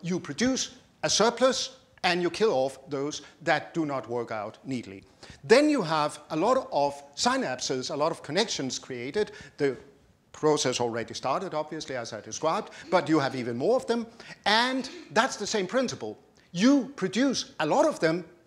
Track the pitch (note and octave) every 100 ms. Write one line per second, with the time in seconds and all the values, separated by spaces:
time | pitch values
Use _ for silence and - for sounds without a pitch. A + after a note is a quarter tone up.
0 | E3+ F3 E3 C#3 B3 B3+ - - - _
1 | D#3 - A3 A3+ B3+ A#3 - - _ _
2 | F3+ F3 F3+ - G#3+ C3+ C3+ - - C#3
3 | C#3+ D3+ - - D#3+ D3+ - E3+ D#3 C3+
4 | A2+ A#2+ A#2 A2+ G#2 - E3+ B2+ G2+ G2
5 | - _ - - C#3 A3+ D4+ C#4+ E3 D#3
6 | D3 - - D#3+ G3+ C4 - D#3 C#3+ C#3
7 | - - A#3+ C4 F#3+ B2+ - C3 B2 D3+
8 | D#3 D#3+ - D#3 A3 - C3+ - - B2
9 | B2 G3+ G#3 - - - C#3 B2 - -
10 | _ _ _ - D3+ D3+ C3 B2 A#2+ A#2
11 | A2 A#2 B2+ D#3 F#3 D3+ D#3 D#3+ D3+ C3
12 | A#2 A2 G#2 - D#3 F3+ A3 - - F3+
13 | C#3+ D#3 C3+ C3 A#2+ A#2+ D#3+ B3 - A#3
14 | A3+ - - - - G#3+ B3 C4 - -
15 | - D3 C4 - G3+ G#3+ F#3 B3 B3+ -
16 | G#3+ - _ _ _ E3+ A#3 C#4+ A#3+ -
17 | F#3+ G#3 C#4 G#3 - - D#3 G3+ D#4 -
18 | E3 E3+ F3 -